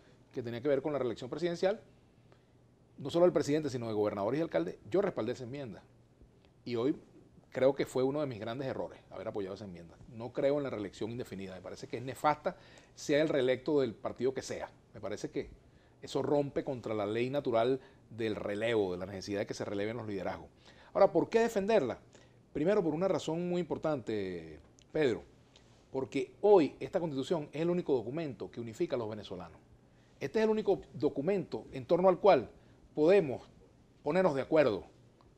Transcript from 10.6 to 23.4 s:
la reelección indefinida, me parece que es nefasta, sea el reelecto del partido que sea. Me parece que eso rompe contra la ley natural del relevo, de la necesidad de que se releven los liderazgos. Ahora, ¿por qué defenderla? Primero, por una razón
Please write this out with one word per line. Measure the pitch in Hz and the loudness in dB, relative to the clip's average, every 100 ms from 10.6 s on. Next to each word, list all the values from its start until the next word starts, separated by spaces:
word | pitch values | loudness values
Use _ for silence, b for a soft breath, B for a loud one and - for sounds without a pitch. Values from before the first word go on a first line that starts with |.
la | 135 | -2
reelección | 117 95 - 110 | -6 -8 -6 -8
indefinida, | 120 117 95 95 | -8 -10 -10 -10
me | 92 | -12
parece | 92 98 - | -14 -14 -10
que | 120 | -10
es | |
nefasta, | 127 120 151 147 190 180 b b b - | -8 -2 0 2 -2 -6 b b b -10
sea | - 147 | 2 4
el | 156 | 4
reelecto | 151 127 127 143 147 | 2 2 2 2 2
del | 127 | 2
partido | 98 110 104 127 | -2 -8 -2 -2
que | 127 | -2
sea. | - 95 92 - _ | -6 -8 -10 -14 _
Me | 113 | -12
parece | 101 104 151 | -8 -6 -6
que | 147 110 - b b b b | -8 -10 -12 b b b b
eso | 131 139 | -6 -4
rompe | 135 147 143 170 | 2 2 2 -2
contra | 156 127 113 | -4 -4 -4
la | 107 101 | -2 0
ley | 113 123 | 0 -2
natural | 143 139 113 120 131 b b b | -2 0 2 4 2 b b b
del | 110 113 | -6 -4
relevo, | 95 101 104 113 113 98 | -2 -4 -2 0 2 2
de | 90 | 0
la | 92 | -6
necesidad | 95 95 101 | -8 -6 -4
de | 110 | -4
que | |
se | - | -6
releven | 101 101 104 117 | -6 -4 -4 -4
los | 107 | -6
liderazgos. | 98 90 85 - - b b b | -4 -4 -6 -12 -20 b b b
Ahora, | - 190 | 4 6
¿por | 170 - | 6 4
qué | 226 | 4
defenderla? | 226 208 196 196 127 95 - b b b _ | 2 2 4 4 4 -2 -10 b b b _
Primero, | 139 160 214 | -2 2 2
por | 170 | 2
una | 151 190 | 0 0
razón | 156 - 165 | 0 -2 -4